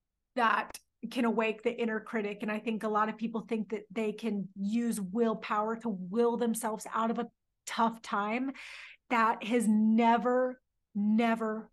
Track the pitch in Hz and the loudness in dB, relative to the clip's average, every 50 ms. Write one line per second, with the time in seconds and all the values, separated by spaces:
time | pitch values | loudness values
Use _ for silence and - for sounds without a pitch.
0 | _ _ _ _ _ _ _ 254 233 220 214 214 - - - - - _ _ _ | _ _ _ _ _ _ _ 0 2 2 2 2 -2 -4 -10 -16 -20 _ _ _
1 | - 233 - 247 233 233 202 226 226 220 214 - - 240 233 - 233 226 220 214 | -12 -6 -2 0 0 2 2 2 0 0 -2 -2 -4 -4 -2 -2 -2 -2 -2 -4
2 | 220 - - 226 208 202 208 202 233 214 214 214 214 240 220 202 226 220 214 208 | -4 -4 -4 -4 -2 -4 -4 -6 -4 -4 -4 -4 -4 -4 -4 -2 -2 0 0 0
3 | 214 220 226 - 226 233 - 220 - - 233 220 202 - 220 202 - - 185 226 | 0 0 -2 -4 -6 -4 -4 -6 -6 -4 -4 -4 -4 -4 -6 -8 -8 -8 -6 -4
4 | 220 214 208 214 226 226 208 202 185 - - 196 196 202 220 233 240 233 208 214 | -2 -2 -4 -4 -4 -4 -4 -4 -4 -6 -6 -6 -4 -2 0 0 0 0 -2 -2
5 | 196 180 185 233 233 226 220 220 - - 226 214 214 220 226 226 - 233 196 180 | -4 -4 -2 0 0 0 0 -2 -4 -2 -2 -2 0 -2 -4 -4 -4 -4 -4 -4
6 | 180 175 190 233 240 233 233 - 240 233 220 - 240 220 220 214 - - - 226 | -6 -4 0 0 2 2 2 0 0 -2 -2 -2 -4 -4 -6 -6 -8 -6 -4 -2
7 | 226 226 226 240 233 233 - _ _ _ _ _ _ - - - 233 233 226 - | -2 0 -2 -2 -4 -6 -10 _ _ _ _ _ _ -6 -2 0 0 0 0 -2
8 | - - 226 202 202 214 220 254 262 269 262 - - - - - - - - - | -6 -4 -2 -2 0 0 -2 -2 -2 -4 -6 -8 -12 -16 -16 -16 -18 -18 -20 -20
9 | _ - 247 226 226 220 233 - - 208 247 247 208 214 214 214 214 220 220 226 | _ 0 2 4 4 4 2 0 -2 0 2 4 4 4 4 6 6 6 6 6
10 | 233 226 226 202 190 247 247 254 254 254 254 - _ _ _ _ _ _ - 202 | 6 6 6 6 4 4 2 4 2 0 -2 -6 _ _ _ _ _ _ -4 0
11 | 208 214 220 220 233 226 226 226 226 220 214 220 220 - | 2 4 4 4 4 2 2 0 0 -2 -4 -4 -8 -12